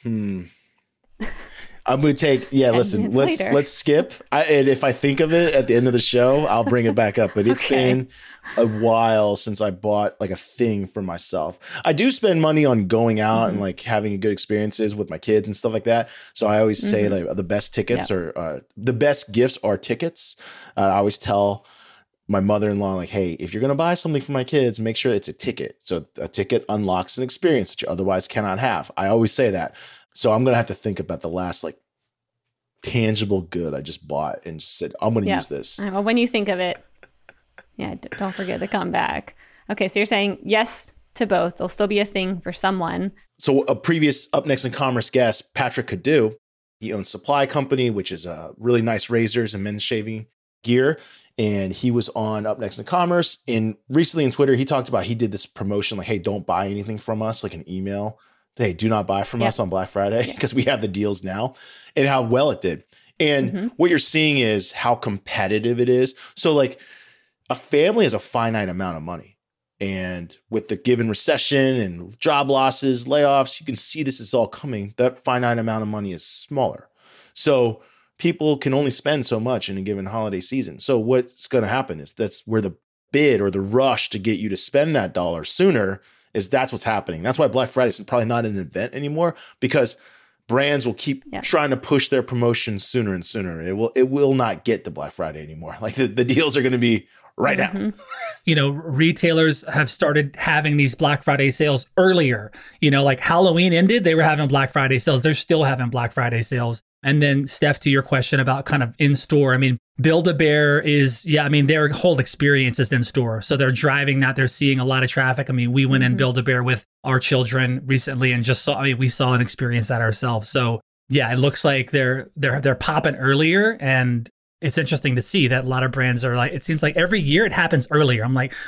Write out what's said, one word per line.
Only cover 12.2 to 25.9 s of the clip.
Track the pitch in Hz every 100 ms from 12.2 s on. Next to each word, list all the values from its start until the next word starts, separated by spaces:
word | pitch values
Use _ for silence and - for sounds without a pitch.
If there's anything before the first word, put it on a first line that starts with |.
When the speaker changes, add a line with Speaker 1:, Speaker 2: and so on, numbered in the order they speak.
| 214 170
Speaker 1:
money | 156 156 147
on | 113 95
going | 113 117 110
out | 107 113 110
and, |
Speaker 2:
Mm-hmm. | 101
Speaker 1:
like, | 98 87
having | - 107 107 101
good | 107
experiences | 98 - 107 104 - 110 104
with | 101
my | 80
kids | - 107 104
and | 104
stuff | 117
like | 110 117
that. | 117 113 - -
So | - 110
I | 107
always | 110 104 104
say, | 107 104
Speaker 2:
Mm-hmm. | 98 85
Speaker 1:
like, | 95
the |
best | 87 101 -
tickets | - 101 117 90
Speaker 2:
Yep. | 95
Speaker 1:
are, | 85 -
uh, | 82 67 _ -
the | 113
best | 117 147 139 -
gifts | 107 127 -
are | 107 98
tickets. | - 113 170 - - - - - - -
Uh, |
I | 196 190
always | 101 -
tell | - 101 101 101 _ - - - _ _ -
my | 98
mother-in-law, | 98 104 107 101 98
like, | 95 85
"Hey, | 104 90 82
if | 85
you're | 104
gonna | 135 143
buy | 165 175
something | 175 147
for | 131
my | 139
kids, | 127 147 127 110
make | 110 110
sure | 131 104
it's | -
a |
ticket. | - 127 117 65 -
So | -